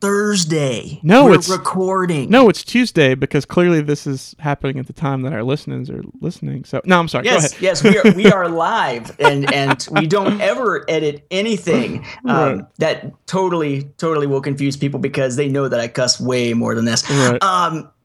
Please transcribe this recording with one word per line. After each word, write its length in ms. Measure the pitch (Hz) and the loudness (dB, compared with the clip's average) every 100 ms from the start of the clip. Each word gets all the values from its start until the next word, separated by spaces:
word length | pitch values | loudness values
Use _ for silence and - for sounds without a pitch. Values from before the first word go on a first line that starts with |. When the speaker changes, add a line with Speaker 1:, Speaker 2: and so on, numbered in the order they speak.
Speaker 1:
Thursday. 1000 | 202 202 208 202 165 160 139 113 - 147 | -2 0 0 0 0 0 0 -4 -8 -4
Speaker 2:
No, 240 | 151 226 277 | 4 6 8
Speaker 1:
We're 80 | |
Speaker 2:
it's 140 | 180 180 | 6 4
Speaker 1:
recording. 800 | 185 - 185 185 190 180 156 123 | -4 -2 -2 0 0 0 0 2
Speaker 2:
No, 180 | 233 240 | 6 6
it's 140 | 170 | 4
Tuesday 500 | - 240 247 - 135 | 0 -2 0 2 2
because 300 | 131 139 151 | 2 0 -2
clearly 360 | - - 175 165 | -2 2 2 2
this 260 | 147 143 - | 0 -4 -4
is 280 | 135 - - | -8 -10 -10
happening 400 | 147 143 143 135 | -6 -4 -4 -6
at 80 | 131 | -10
the 60 | |
time 300 | - 143 135 | -6 -4 -4
that 100 | 131 | -4
our 100 | 110 | -4
listeners 480 | 120 143 - 131 127 | -4 -4 -6 -10 -8
are 120 | - - - | -10 -12 -10
listening. 440 | 165 175 147 139 | -10 -8 -8 -10
So, 160 | - 135 | -8 -6
no, 140 | - 180 | 2 2
I'm 80 | 170 | 2
sorry. 160 | - | -2
Go 60 | 202 | 2
Speaker 1:
Yes, 180 | 226 151 | 2 2
Speaker 2:
ahead. 100 | - | 0
Speaker 1:
yes, 200 | 185 170 | -2 2
we 160 | 226 202 | 4 6
are, 140 | 220 | 6
we 140 | 185 208 | 6 6
are 180 | 190 175 | 6 2
Speaker 2:
<laughs> 180 | 165 170 | -2 -2
Speaker 1:
live, 480 | 226 165 120 113 - | 0 -2 -4 -10 0
and, 320 | 147 143 139 | 2 2 0
and 340 | 143 139 143 - | 0 0 -2 -4
we 140 | 151 156 | -2 0
don't 340 | 202 196 208 | 0 0 0
ever 440 | 196 247 233 160 - | -2 0 -2 -2 -2
edit 380 | 160 156 143 - | -2 -2 -4 -6
anything. 760 | 185 220 208 175 151 113 - - - 254 | -4 -2 -2 -2 -2 -2 -8 -12 -10 -2
Um, 100 | - - 95 | 0 0 -2
Speaker 2:
Right. 60 | - - | -8 -4
Speaker 1:
that 480 | 156 - 139 - - | -4 -4 -8 -16 -6
totally, 580 | 180 185 170 151 139 143 - | -2 -2 -2 -2 -4 -8 -6
totally 280 | 165 160 143 | -4 -2 -2
will 140 | 135 | -2
confuse 360 | 147 139 139 139 | -4 -4 -4 -2
people 240 | 139 135 | -4 -4
because 360 | 135 139 131 123 | -4 -2 -2 -2
they 120 | 147 | -2
know 200 | 135 135 | -2 -2
that 120 | 120 | -2
I 80 | 120 | -4
cuss 320 | 127 123 - | -2 -2 -2
way 340 | 123 123 120 | -2 -2 0
more 200 | 117 117 | -2 -2
than 100 | 113 | -2
this. 240 | 117 120 - | -2 -2 -2
Speaker 2:
Right. 320 | 143 127 120 | 2 2 2
Speaker 1:
Um, 480 | 190 185 170 160 - _ | 0 0 0 -4 -10 _